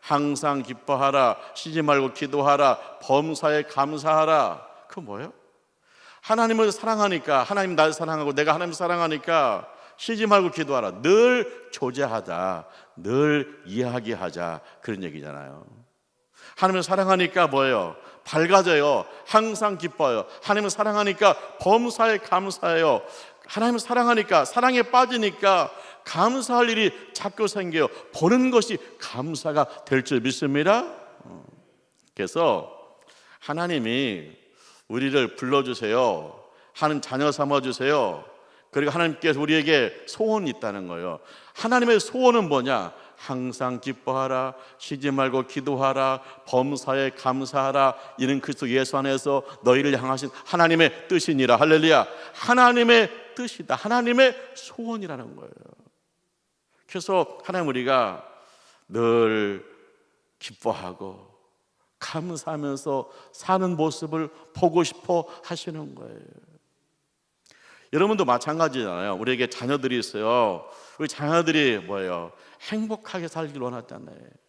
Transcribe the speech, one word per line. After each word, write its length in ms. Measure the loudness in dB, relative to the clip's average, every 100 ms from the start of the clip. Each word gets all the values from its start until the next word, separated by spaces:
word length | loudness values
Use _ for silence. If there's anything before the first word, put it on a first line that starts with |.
"항상 600 | 0 0 0 -2 -2 -4
기뻐하라, 760 | -6 -12 -4 0 2 4 2 2 -8
쉬지 260 | -14 -8 -4
말고 320 | 2 2 2
기도하라, 840 | -4 -4 0 2 4 4 2 -4 -18
범사에 640 | 0 0 0 -2 0 0
감사하라." 1040 | -2 -2 -2 -2 0 2 4 4 2 -2 -14 -20 -18
그 120 | -16
뭐예요? 320 | -12 -12 -12 -16 _ _ _ _ _ _ -20 -20
하나님을 520 | -2 0 2 4 2
사랑하니까, 720 | 0 -4 0 0 0 2 2
하나님 320 | 2 0 -2
날 200 | 4 2
사랑하고 400 | 2 -6 -4 -2
내가 180 | 0 2
하나님 200 | 2 0
사랑하니까 920 | -4 -2 0 0 -2 0 2 2 0 -6 -20 -20 _
쉬지 300 | -6 -2 4
말고 240 | 4 4
기도하라. 520 | -2 -2 -2 -2 -2
늘 680 | 4 6 6 4 0 -8 -18
교제하자, 920 | -6 -6 -2 -2 -2 -4 -4 -2 -4 -10 -20 -20 -12
늘 680 | -2 2 2 2 -2 -12
이야기하자, 960 | -10 -4 -4 -4 -6 -6 -6 -6 -6 -8 -14 -18
그런 200 | -10 -8
얘기잖아요. 600 | -8 -12 -14 -14 -16 -18 -20 -20 _ _ _ _ _ _ -20 -2
하나님을 260 | 0 0
사랑하니까 640 | 0 0 2 2 2 2 2
뭐예요? 480 | 4 2 2 -2 -8 -20 -20
밝아져요. 840 | -4 0 4 4 6 4 4 2 -2 -14 2
항상 520 | 2 2 -2 -2 -2
기뻐요. 480 | -8 -2 0 0 -4 -10
하나님을 280 | -2 0 0
사랑하니까 640 | -2 -2 0 -2 4 4 4 -2 -4
범사에 580 | 2 4 2 0 0 0
감사해요. 840 | 0 -2 -2 -4 -2 2 2 2 -2 -18 -20 -20 -12
하나님을 320 | -2 0 -2
사랑하니까, 680 | -2 0 2 2 4 2
사랑에 380 | 2 2 2 2
빠지니까 880 | 2 4 4 2 -2 0 2 2 0 -6 -20 -20
감사할 680 | -10 0 0 0 -2 2 2
일이 200 | 2 0 -2 -16
자꾸 340 | -10 -10 -4 -4
생겨요. 400 | -2 -4 0 0 -2 -16
보는 380 | 0 2 4 4
것이 280 | 2 2 -6 -8 -16
감사가 840 | -12 -8 -8 -6 -2 0 0 -4
될 200 | 0 0
줄 160 | 2 0
믿습니다. 640 | 0 -2 -2 0 2 2 0 -12 -20 -20 -20 -20 -20 -20 _ _ _ _ _
그래서 560 | -8 -6 0 2 2 -2 -16 -20 _ _ _ _ -20
하나님이 880 | -8 -6 -2 -2 -2 -2 -2 -4 -10 -20 _ _ _ _ _
우리를 480 | -4 0 0 0 -4
불러주세요. 1040 | 0 0 0 -4 -2 2 2 0 -6 -18 -20 _ _
하나님 280 | -4 -2 -2
자녀 320 | -4 -2 -2
삼아주세요. 920 | 0 0 0 -2 -4 0 2 0 -4 -14 -20 _ _ _
그리고 200 | -4 -2
하나님께서 500 | 0 0 0 0 0
우리에게 540 | 2 2 4 4 4 -4 -16
소원이 420 | -4 -2 0 -2
있다는 380 | -6 -6 -6 -8
거예요. 320 | -8 -8 -10 -14 -20 -20
하나님의 460 | -8 0 2 4 2
소원은 480 | 2 2 4 4 2
뭐냐? 440 | 0 0 -2 -2 -12 -20 _
"항상 640 | -10 -6 -6 -4 -6 -4
기뻐하라, 760 | -8 -8 -4 -2 -2 -2 -4 -8 -20 -20
쉬지 340 | -12 -6 -2
말고 340 | 0 0 0 -2
기도하라, 720 | -6 -4 0 0 0 0 -2 -8 -20 -2
범사에 640 | 0 0 -4 -4 -2 -2
감사하라. 840 | -2 -4 -2 -2 -2 0 2 2 0 -14 -4
이는 220 | -2 -2
그리스도 280 | -4 -6 0
예수 260 | 0 0 -2
안에서 460 | 0 -2 0 -2 -4 -2
너희를 340 | 4 4 4 0
향하신 320 | 0 -4 -4 -12
하나님의 600 | -6 2 4 6 4 2 -2
뜻이니라." 480 | -2 0 0 4 6
할렐루야. 500 | 6 6 6 4 4 -6 -18
하나님의 760 | -12 0 6 6 6 6 6 4 -2 -18 -10
뜻이다. 400 | -10 -10 -4 -4
하나님의 600 | 0 0 2 4 4 4 -14 -18
소원이라는 800 | -18 -12 -10 -8 -8 -10 -12 -16
거예요. 160 | -20 -20 -20 -20 _ _ _ _ _ _ _ _ _ _ _
그래서 500 | -10 -2 0 0 -6
하나님 240 | -8 -4 -2
우리가 600 | -2 2 2 2 -4 -14 -20 _ _ _ _ _
늘 760 | 0 2 4 4 2 -2 -4 -12 -20 _ _ _ _ _ _
기뻐하고 920 | -20 -8 -6 -6 -8 -12 -14 -16 -20 _ _ _ _ _ _ _
감사하면서 1080 | -10 -8 -8 -10 -8 -6 -6 -6 -4 -4 -6 -16 -20
사는 440 | -16 0 0 0 0
모습을 520 | -2 -2 -6 -6 -6 -10 -18
보고 300 | 0 2 4
싶어 400 | 0 -4 -2 -2 -2 -12
하시는 500 | -12 -10 -10 -12 -14
거예요. 240 | -16 -18 -20 -20 -20 _ _ _ _ _ _ _ _ _ _ _ _ _ -20 _
여러분도 320 | -2 -2 -2
마찬가지잖아요. 880 | 0 0 -2 -2 -2 -2 -6 -6 -6
우리에게 340 | -6 -4 -2 -2
자녀들이 500 | -4 -6 -4 -2 -4
있어요. 720 | -6 -4 0 2 2 -2 -10 -20 -20 -10
우리 80 | -10
자녀들이 720 | -6 -2 0 2 2 2 0
뭐예요? 540 | -4 -6 -6 -6 -10 -16 -20 -20
행복하게 640 | -10 -8 -6 -10 -10 -10 -8
살길 340 | -8 -10 -8
원하잖아요. 560 | -8 -8 -14 -18 -18 -20 -20 _